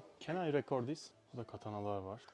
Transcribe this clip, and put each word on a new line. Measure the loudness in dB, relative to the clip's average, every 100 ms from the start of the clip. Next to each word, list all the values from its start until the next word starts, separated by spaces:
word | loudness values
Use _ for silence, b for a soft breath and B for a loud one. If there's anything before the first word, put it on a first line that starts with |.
| -2 -10
can | -4 0 4
I |
record | 4 4 2 2
this? | -2 -6 -18 -12
Burada | -8 -8
katanalar | -6 -4 -2 2 0
var. | 0 -6 -10